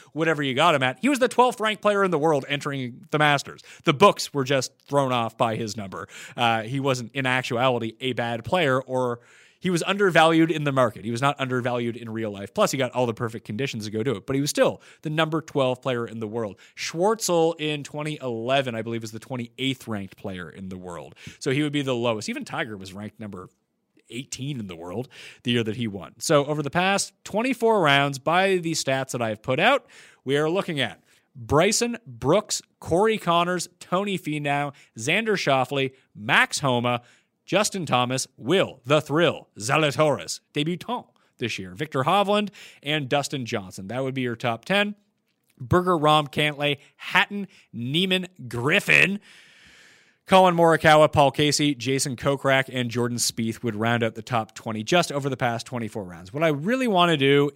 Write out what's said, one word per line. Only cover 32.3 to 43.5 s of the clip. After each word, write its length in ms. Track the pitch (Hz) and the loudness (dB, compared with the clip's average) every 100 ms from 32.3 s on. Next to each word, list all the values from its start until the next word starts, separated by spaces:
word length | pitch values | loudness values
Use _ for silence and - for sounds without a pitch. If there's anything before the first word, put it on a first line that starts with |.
| 190 208 - - _ | 2 0 -8 -8 _
Corey 400 | - 165 220 220 | -2 0 2 0
Connors, 500 | - 170 175 180 - _ | 0 0 2 -2 -6 _
Tony 400 | - 180 208 185 | -4 -2 -2 -4
Finau, 540 | - 151 147 143 143 - _ - | -4 -4 -2 -2 -2 -8 _ -8
Xander 400 | 113 185 226 196 | -2 -2 0 -2
Schauffele, 560 | - 135 127 139 135 - _ - | 2 2 2 0 -2 -6 _ -14
Max 460 | 107 180 254 - | 0 2 2 0
Homa, 420 | 139 123 120 120 - _ _ _ - | 0 0 0 -2 -6 _ _ _ -2
Justin 380 | 185 208 196 151 | 0 0 -2 -2
Thomas, 440 | 123 123 131 - _ | 0 0 -2 -6 _
Will, 440 | 117 185 113 85 123 | 0 0 0 -4 0
The 160 | 151 | 2
Thrill, 480 | - 147 165 85 - - | 2 2 2 0 -8 -12
Zalatoris, 800 | 107 147 156 131 156 117 80 - - | -2 0 0 2 2 2 -4 -12 -8
debutant 540 | 147 151 175 - 240 - _ _ _ | -4 -4 -6 -8 -10 -10 _ _ _
this 200 | 117 - | -6 -6
year, 160 | 92 90 | -10 -10
Victor 300 | 151 139 135 | -6 -2 2
Hovland, 460 | 190 196 208 208 - - - | 2 2 0 0 -8 -20 -14
and 280 | 139 156 131 | -4 -4 0
Dustin 360 | 143 139 143 | 0 0 -6
Johnson. 440 | 113 | -6